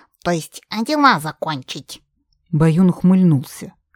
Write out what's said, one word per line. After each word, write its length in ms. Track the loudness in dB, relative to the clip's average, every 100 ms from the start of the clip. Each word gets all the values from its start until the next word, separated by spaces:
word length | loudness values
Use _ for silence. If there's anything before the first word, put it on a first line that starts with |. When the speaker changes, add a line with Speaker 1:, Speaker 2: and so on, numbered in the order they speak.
| _ _
Speaker 1:
то 80 | -6
есть, 300 | -4 -6 -18 -12
а 140 | -8 -4
дела 340 | 2 2 2
закончить?» 840 | -4 -10 -8 -8 -10 -16 -16 -20 _ _ _ _ -6
Speaker 2:
Баюн 380 | 0 2 4 2
ухмыльнулся. 840 | 2 2 4 4 2 -2 -16 -20 _ _